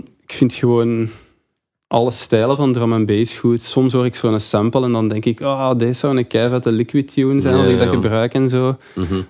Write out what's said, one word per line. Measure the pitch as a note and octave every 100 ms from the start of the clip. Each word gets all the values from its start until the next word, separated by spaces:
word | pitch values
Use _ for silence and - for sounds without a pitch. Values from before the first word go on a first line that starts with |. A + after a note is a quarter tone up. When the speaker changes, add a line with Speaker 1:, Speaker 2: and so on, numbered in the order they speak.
| - _
Speaker 1:
ik | -
vind | - B2+
gewoon | - B2 A#2+ A#2 A#2 A2+ - - _ _ _ _ _ -
alle | A#2 B2
stijlen | - - A2+ A#2 C#3
van | C#3
drum | B2 A#2
and | A2+ G#2
bass | G#2 A#2 -
goed. | A#2+ A#2
Soms | - - C3
hoor | B2 B2
ik | -
zo'n | A#2 A2
sample | - G#2+ A2 C3
en | B2+
dan | A#2 A2
denk | G#2+ A#2+
ik, | A#2
"Ah, | C#3 C3+ C3 B2
deze | A#2
zou | B2 D3 C3
een | A#2+
keivette | - A#2+ B2+ A#2+
Liquid | A2+ A#2 D3 C3+
tune | - C3+ C#3
zijn | C3+ B2+
als | F#2+
Speaker 2:
Ja, |
Speaker 1:
ik | B2
dat | B2
Speaker 2:
ja. |
Speaker 1:
gebruik | - G#2+ A2 A#2+
en | C3+ C3+
zo." | B2+ B2+ C3 - -
Speaker 2:
Mhm. | F2+ F#2+